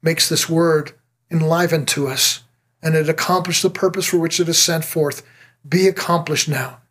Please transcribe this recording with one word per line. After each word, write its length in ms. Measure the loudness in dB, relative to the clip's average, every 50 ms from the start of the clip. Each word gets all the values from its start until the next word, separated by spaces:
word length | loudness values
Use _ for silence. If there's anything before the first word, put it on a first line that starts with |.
| 0
makes 260 | -2 0 0 0 0
this 180 | 0 -2 -2
word 440 | 0 0 2 2 4 2 0 0 -4 -14 _ _ _ _ _ _ _
enlivened 560 | -2 0 2 2 2 2 2 2 0 0 0
to 200 | -2 -2 -2 -2
us, 360 | -4 -2 0 0 0 -2 -4 _ _ _ _ _ _ _ _ -2
and 100 | 0 2
it 160 | 2 2 0
accomplished 540 | 0 -2 0 0 0 0 0 0 -2 0 0
the 60 | 0
purpose 360 | 0 2 0 0 0 0 -4
for 140 | 0 0 0
which 200 | 0 0 0 -2
it 80 | 0
is 140 | 0 2 2
sent 240 | 2 2 0 -2 -4
forth. 380 | -4 -2 -2 -2 -2 -4 -8 -16 _ _ _ -20 _ _ _ _
Be 200 | -2 2 4 4
accomplished 600 | 4 2 2 -2 0 0 0 0 -2 -2 -2 -2
now. 320 | -2 -2 -4 -4 -6 -10 -18 _ _